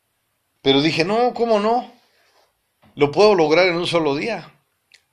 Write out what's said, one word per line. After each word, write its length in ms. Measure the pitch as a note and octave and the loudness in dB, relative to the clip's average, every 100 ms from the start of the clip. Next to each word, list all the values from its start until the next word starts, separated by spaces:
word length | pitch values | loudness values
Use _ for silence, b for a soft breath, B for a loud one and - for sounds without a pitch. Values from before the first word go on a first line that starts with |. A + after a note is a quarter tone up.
| _ _ _ _ _ _ | _ _ _ _ _ _
Pero 200 | C3 C#3 | 0 2
dije, 220 | D#3 D#3 | 0 -2
"No, 300 | E3+ A3 B3 | -2 0 -2
¿cómo 260 | A#3 A#3 G#3+ | -2 -2 0
no? 320 | G#3 B3 - _ _ _ _ _ _ _ _ _ _ | 0 -4 -6 _ _ _ _ _ _ _ _ _ _
Lo 160 | - C#3+ | -2 -2
puedo 240 | D3 G#3+ | 2 2
lograr 340 | F#3+ D3+ D#3+ F#3 | 4 2 2 2
en 80 | E3+ | -2
un 100 | F3 | -2
solo 280 | E3 D3+ | -2 -2
día". 380 | C#3 A3 F#3+ - _ _ _ _ _ _ | -4 -6 -8 -12 _ _ _ _ _ _